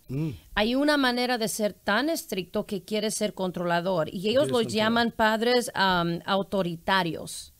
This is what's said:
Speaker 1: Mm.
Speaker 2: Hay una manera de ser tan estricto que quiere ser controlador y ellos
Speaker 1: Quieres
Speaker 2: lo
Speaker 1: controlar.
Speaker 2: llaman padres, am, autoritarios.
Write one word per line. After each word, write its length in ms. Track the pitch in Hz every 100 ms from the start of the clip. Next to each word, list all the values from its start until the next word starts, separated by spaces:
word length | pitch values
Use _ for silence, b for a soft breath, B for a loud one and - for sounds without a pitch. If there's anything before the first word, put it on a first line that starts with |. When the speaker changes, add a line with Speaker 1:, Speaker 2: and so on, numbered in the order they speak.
| -
Speaker 1:
Mm. 220 | 135 160 101 B
Speaker 2:
Hay 220 | - 220 262
una 200 | 294 294
manera 400 | 254 247 247 247
de 120 | 220
ser 240 | - 208
tan 380 | - - 208 294
estricto 540 | 320 - 196 165 208
que 200 | 202 196
quiere 260 | - 214 214
ser 240 | - 208
controlador 720 | - 185 180 175 170 180 180 156
y 200 | 190 208
ellos 160 | 254
Speaker 1:
Quieres 40 | -
Speaker 2:
lo 80 | 247
Speaker 1:
controlar. 180 | 226 214
Speaker 2:
llaman 340 | 220 233 233
padres, 600 | - 220 220 233 247 220
am, 460 | - 190 180 170 170 -
autoritarios. 1300 | 196 190 196 175 165 - 190 170 - - - -